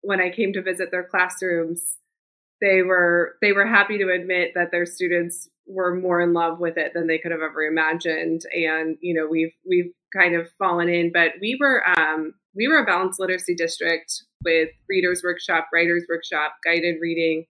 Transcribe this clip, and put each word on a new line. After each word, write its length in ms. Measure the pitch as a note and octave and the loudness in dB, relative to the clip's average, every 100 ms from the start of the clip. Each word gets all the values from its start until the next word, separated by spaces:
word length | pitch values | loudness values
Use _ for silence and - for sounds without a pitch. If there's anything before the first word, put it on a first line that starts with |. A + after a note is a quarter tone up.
when 180 | G3+ F#3+ | -2 -2
I 100 | F3+ | -2
came 220 | F3+ G3 | 0 -2
to 100 | G3 | -2
visit 280 | F#3 F#3 F3 | -4 -4 -4
their 140 | F3+ | -6
classrooms, 920 | F3+ F#3 F3+ - F#3 E3+ E3 E3+ - - _ _ _ _ _ _ | -2 0 0 -2 -2 -2 -2 -4 -6 -6 _ _ _ _ _ _
they 220 | G3+ F#3+ | 4 4
were, 540 | F#3 F3+ F3 F3 E3 - | 4 4 4 4 0 2
they 120 | G#3 | 2
were 140 | G3+ G#3 | 4 4
happy 300 | A3 G3+ G#3 | 4 4 0
to 140 | F#3+ | 0
admit 420 | F3+ F3+ F3+ E3+ | 0 0 0 0
that 160 | F3+ F3 | 0 0
their 140 | F3 | 0
students 640 | E3+ - F#3 F3 F3 - - _ - | -2 -2 0 0 0 -6 -8 _ -12
were 280 | F#3+ F3+ | -2 -2
more 260 | F3+ F3+ F3 | 0 0 2
in 140 | F3 | 4
love 260 | E3+ E3 E3+ | 2 0 -2
with 160 | E3+ E3 | -4 -2
it 160 | D3+ | -2
than 140 | E3+ E3 | -2 -2
they 100 | D#3+ | -2
could 160 | E3+ | -2
have 80 | E3 | -4
ever 220 | D#3 D3+ | -4 -4
imagined. 800 | D#3 D#3+ D#3+ E3+ E3+ D#3+ E3 E3 - | -2 0 0 0 -2 -2 -2 -4 -4
And, 460 | F3 D#3+ D#3+ D#3+ D#3+ | -2 0 0 -4 -6
you 140 | F3 | -4
know, 120 | E3 D#3 | -2 0
we've, 280 | E3 E3 - F3+ | 0 -2 -6 0
we've 280 | F3+ F3 - _ | 0 0 -10 _
kind 200 | F#3+ F3+ | 2 2
of 160 | E3+ E3 - | 2 -4 -4
fallen 320 | F#3+ F3 F3 | 0 0 0
in, 220 | F3 E3+ | 0 0
but 200 | F3 E3 - | 2 0 0
we 160 | G#3+ C4 | -4 0
were, 240 | C#4+ B3 - F3 | 2 2 2 2
um, 360 | D#3 D#3 D#3 - _ | 2 -2 -6 -10 _
we 140 | F#3+ B3 | -4 2
were 100 | D#4+ | 2
a 60 | |
balanced 340 | A3+ F3+ F#3+ F#3 | 4 0 0 -2
literacy 360 | F#3 F#3 - | -2 -2 -4
district 580 | F3 E3 - E3+ E3 - - _ _ | -2 -2 -2 -2 -2 -4 -12 _ _
with 240 | F3 E3 D#3+ - - | 0 2 2 -4 -2
readers 360 | F#3+ F3+ F3+ | 0 0 0
workshop, 440 | F3+ F3 - E3 E3 | -2 -6 -2 -2 0
writers 320 | E3+ E3+ F3 E3+ | 0 2 0 -2
workshop, 460 | E3+ - D#3 D3+ - | -8 -4 -4 -4 -4
guided 340 | E3 E3+ E3+ D#3+ | -2 0 0 -2
reading 460 | E3 E3 E3 D#3+ E3 | -4 0 0 -2 -6